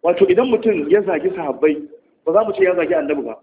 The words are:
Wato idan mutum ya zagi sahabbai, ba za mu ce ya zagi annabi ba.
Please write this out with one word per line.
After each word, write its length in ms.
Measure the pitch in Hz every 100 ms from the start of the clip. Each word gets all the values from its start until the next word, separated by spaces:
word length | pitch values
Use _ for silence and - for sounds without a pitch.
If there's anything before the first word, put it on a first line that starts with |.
Wato 240 | 170 175 190
idan 220 | 180 262
mutum 360 | 226 226 185 147
ya 100 | 196
zagi 280 | 190 165 185
sahabbai, 480 | 180 151 131 156 151 151 - _ _ -
ba 60 |
za 100 | 180
mu 100 | 220
ce 80 | 190
ya 120 | 185 180
zagi 180 | 160
annabi 300 | 170 143 147 120
ba. 140 | 110